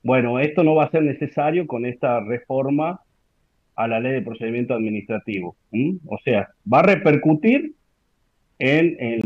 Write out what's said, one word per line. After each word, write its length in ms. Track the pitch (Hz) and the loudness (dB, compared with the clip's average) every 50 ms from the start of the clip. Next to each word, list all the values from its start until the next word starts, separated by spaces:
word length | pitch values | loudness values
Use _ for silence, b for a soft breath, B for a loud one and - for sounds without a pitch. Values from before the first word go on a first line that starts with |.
Bueno, 360 | - 117 127 131 120 120 123 127 | 0 2 2 2 2 0 0 0
esto 240 | 143 151 151 185 | 0 0 2 2
no 140 | 170 156 156 | 4 4 4
va 80 | 156 147 | 4 2
a 60 | 147 | 2
ser 120 | - 160 | 0 0
necesario 640 | 156 147 135 - 151 143 - 156 143 151 160 180 170 | 0 0 -2 -4 -6 -6 -2 -2 0 0 0 -2 -4
con 180 | 151 127 117 120 | -4 -6 -6 -6
esta 360 | 123 123 123 - 131 120 117 | -6 -6 -4 -2 0 0 -2
reforma 800 | 101 107 123 120 - _ 131 135 135 139 143 147 156 165 185 - _ _ _ _ _ _ _ _ _ _ _ _ _ _ _ | -2 -4 -8 -8 -6 _ -4 -2 -2 0 0 -2 -2 -4 -6 -10 _ _ _ _ _ _ _ _ _ _ _ _ _ _ _
a 120 | - 113 113 | -6 -4 -2
la 120 | 113 113 | -2 -2
ley 120 | 120 127 | -2 -2
de 100 | 135 131 | -2 -4
procedimiento 520 | 101 117 113 113 113 113 117 120 123 123 127 | -4 -6 -10 -8 -6 -4 -4 -4 -2 -2 -2
administrativo, 840 | 113 110 107 107 104 98 - 113 104 _ - 104 95 87 87 - _ _ _ | -2 -2 -2 -4 -6 -6 -6 -8 -6 _ -8 -8 -8 -8 -10 -12 _ _ _
¿m? 260 | - 110 135 160 190 180 - | -4 -2 -2 -2 -2 -6 -8
O 120 | - 104 - | -12 -12 -6
sea, 300 | _ 127 120 101 98 - _ _ _ - | _ 0 0 0 -2 -4 _ _ _ 2
va 80 | 120 143 | 2 4
a 20 | |
repercutir 920 | 175 196 196 151 - 165 147 147 - 156 156 151 - 226 247 285 330 302 - _ _ _ _ _ _ _ _ _ _ _ _ _ _ _ _ _ | 6 4 2 4 4 2 2 4 4 2 2 4 4 2 2 2 0 -6 -12 _ _ _ _ _ _ _ _ _ _ _ _ _ _ _ _ _
en, 380 | 131 131 143 156 170 170 - - | 0 2 4 4 2 2 0 -2
en 220 | 123 117 117 113 107 | -6 -4 -4 -2 -4